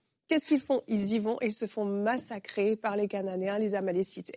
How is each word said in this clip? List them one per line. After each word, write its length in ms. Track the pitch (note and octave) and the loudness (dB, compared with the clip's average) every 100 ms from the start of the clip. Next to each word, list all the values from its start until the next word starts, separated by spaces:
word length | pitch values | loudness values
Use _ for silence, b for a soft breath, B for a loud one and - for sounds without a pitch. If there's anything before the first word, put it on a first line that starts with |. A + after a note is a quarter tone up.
| _ _ - | _ _ 2
Qu'est-ce 200 | G#3 - | 2 4
qu'ils 120 | D4 | 2
font ? 220 | - C4 - | 4 0 2
Ils 260 | A3 G3+ | 0 2
y 60 | A3+ | 0
vont 180 | G#3+ A#3+ | 0 0
et 60 | A#3 | -2
ils 60 | |
se 140 | G#3+ G#3 | -2 -6
font 180 | - G3+ | -4 -2
massacrer 920 | G3+ G#3 B3 B3+ G#3+ - - G3+ A3 | 0 0 0 -4 -10 -8 0 2 2
par 220 | A3 G#3 | 0 0
les 100 | G3+ | -2
Cananéens, 520 | G3+ F#3+ F#3 F#3 G3+ | -2 -4 -2 -2 0
les 160 | G#3+ G3 | 0 0
Amalécites. 560 | F#3+ F3+ F#3+ - F#3 | 0 0 -2 -4 -8